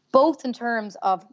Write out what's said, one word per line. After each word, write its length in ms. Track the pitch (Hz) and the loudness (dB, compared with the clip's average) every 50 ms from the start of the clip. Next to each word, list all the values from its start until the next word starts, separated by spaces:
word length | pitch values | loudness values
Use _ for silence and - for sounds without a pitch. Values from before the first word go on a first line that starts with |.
| _ _ | _ _
both 340 | - 262 277 330 302 - - | 4 4 4 4 0 -2 -6
in 80 | 262 233 | -8 -8
terms 420 | - 233 240 233 220 214 208 - - | -6 -6 -4 -4 -4 -6 -8 -12 -4
of 240 | - 196 190 180 - _ | -2 -2 -2 -2 -6 _